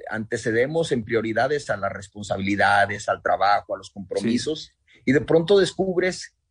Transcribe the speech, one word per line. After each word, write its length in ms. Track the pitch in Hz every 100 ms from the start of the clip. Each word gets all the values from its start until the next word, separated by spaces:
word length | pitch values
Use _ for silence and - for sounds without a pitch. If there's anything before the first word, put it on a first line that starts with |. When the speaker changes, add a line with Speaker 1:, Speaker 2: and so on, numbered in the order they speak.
| -
Speaker 1:
antecedemos 800 | 110 110 120 117 113 135 160 160
en 140 | 131 104
prioridades 640 | 113 110 110 131 147 -
a 80 | 104
las 160 | 98
responsabilidades, 1120 | 95 95 104 101 101 95 101 98 101 98 101 -
al 140 | 95
trabajo, 520 | - 90 95 101 -
a 40 | 98
los 140 | 95
compromisos, 720 | - 92 95 107 120 151 156 -
Speaker 2:
Sí. 360 | _ _ _ -
Speaker 1:
y 60 |
de 80 | 139
pronto 360 | - 165 165 202
descubres 760 | 185 - 190 175 185 180 - _ _